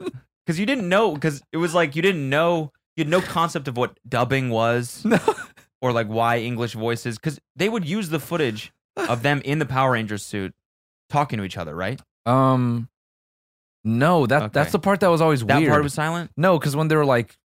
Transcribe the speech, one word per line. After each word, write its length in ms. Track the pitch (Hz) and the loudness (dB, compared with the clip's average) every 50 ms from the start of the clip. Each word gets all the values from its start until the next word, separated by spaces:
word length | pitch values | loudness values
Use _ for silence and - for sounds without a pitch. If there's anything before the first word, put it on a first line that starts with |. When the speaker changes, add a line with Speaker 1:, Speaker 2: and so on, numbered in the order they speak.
| - 359 - - _ _ _ _ - - | -4 -10 -12 -14 _ _ _ _ -6 -6
Speaker 1:
'Cause 100 | 165 160 | -4 -2
you 80 | 208 | 0
didn't 220 | 233 277 262 196 175 | -2 -2 -2 0 0
know, 260 | 185 202 226 202 151 147 | 2 2 2 2 0 0
'cause 260 | 131 160 143 135 _ _ | -2 -2 -4 -4 _ _
it 60 | - 160 | -4 -2
was 160 | 170 175 160 | -2 0 2
like 200 | 180 170 147 135 | 2 2 2 0
you 60 | 165 | 0
didn't 260 | 165 196 190 160 139 131 | 0 0 0 0 -2 0
know, 420 | 139 147 165 170 175 165 156 143 _ _ _ _ - | 0 2 2 2 2 0 -2 -6 _ _ _ _ -6
you 80 | - 151 | -4 -2
had 60 | 147 | 2
no 120 | 165 190 | 2 0
concept 460 | 180 - - 175 165 165 - 165 135 139 | 0 0 -2 0 0 0 -2 -4 -6 -6
of 100 | 120 123 | -2 -2
what 220 | 123 110 - _ _ 117 | -2 -2 -4 _ _ -4
dubbing 400 | - 120 127 123 135 135 131 127 | -2 0 0 2 0 0 0 0
was 520 | 113 110 113 117 117 123 120 123 - - | 0 0 2 2 2 0 -2 -6 -10 -6
Speaker 2:
<laughs> 40 | - | -2
No. 140 | 214 233 185 - - 415 - - - - - - _ _ - | 2 2 2 2 0 -2 -2 -6 -18 -20 -20 -20 _ _ -6
Speaker 1:
or, 100 | 131 127 | -4 -2
like, 160 | 120 117 117 104 | 0 0 -2 -2
why 320 | 110 113 113 117 120 120 | 0 0 2 2 2 0
English 340 | 110 120 123 113 120 117 - | -2 -4 -4 -4 -6 -6 -6
voices, 440 | 110 110 117 117 117 - 123 113 107 | -4 -4 -4 -4 -4 -6 -8 -8 -6
'cause 200 | - 160 139 147 _ _ _ | -6 -8 -8 -8 _ _ _
they 120 | 131 175 208 | -4 -2 -2
would 160 | 226 233 175 139 | -2 -2 -4 -4
use 220 | 180 220 208 160 | -4 -4 -4 -2
the 100 | 160 156 | -4 -6
footage 520 | 143 - 170 170 151 123 107 107 - - _ _ _ _ - | -4 -4 -2 -2 0 0 -2 -4 -10 -14 _ _ _ _ -10
of 260 | - 359 - 120 120 | -6 -2 -2 -2 0
them 200 | 117 143 147 139 - | 0 0 0 0 -2
in 140 | 135 143 156 | -2 -2 -2
the 60 | 147 120 | -2 -2
Power 240 | 135 131 135 131 | 0 0 2 2
Rangers 320 | 127 113 110 101 107 98 - | 2 0 -2 -4 -6 -8 -8
suit 280 | - - 104 95 92 - _ _ _ _ _ _ _ _ _ _ - | -8 -8 -6 -6 -6 -10 _ _ _ _ _ _ _ _ _ _ -4
talking 260 | - 143 147 143 - 110 | -2 -2 -2 0 -2 -6
to 60 | 98 | -6
each 120 | 92 - 98 | -6 -6 -8
other, 180 | 85 78 76 | -8 -8 -8
right? 240 | 85 92 98 127 - - _ _ _ - | -6 -6 -6 -6 -8 -12 _ _ _ -2
Speaker 2:
Um, 640 | 117 123 131 135 131 131 127 123 120 117 117 117 - _ _ _ _ _ _ _ _ _ _ _ _ _ _ _ _ _ _ - | 2 2 4 4 4 4 2 2 0 0 -2 -4 -8 _ _ _ _ _ _ _ _ _ _ _ _ _ _ _ _ _ _ -4
no, 420 | 110 113 117 139 165 180 165 135 | -2 0 2 4 4 4 4 4
that, 260 | 110 131 151 107 104 | 4 4 2 2 2
that's 160 | - 139 147 170 | 0 0 0 0
Speaker 1:
Okay. 20 | |
Speaker 2:
the 80 | - 196 | 0 -2
part 200 | - 196 202 175 | 2 2 2 4
that 80 | 202 185 | 4 4
was 100 | 170 156 | 4 4
always 220 | 165 160 151 131 117 | 4 2 2 2 2
Speaker 1:
That 140 | 101 139 147 | 2 2 4
Speaker 2:
weird. 100 | 160 143 | 4 4
Speaker 1:
part 140 | 151 147 147 | 4 4 2
was 100 | 143 135 | 0 -2
silent? 380 | - 151 156 170 170 165 - - - | -4 -4 -4 -4 -6 -8 -8 -4 0
Speaker 2:
No, 200 | 156 190 180 151 | 2 4 4 4
'cause 180 | - 151 135 | 2 0 -2
when 120 | 151 156 156 | 0 0 2
they 80 | 156 | 4
were 100 | 156 147 | 4 4
like, 300 | 139 131 113 110 - - _ _ | 4 4 2 2 -2 -8 _ _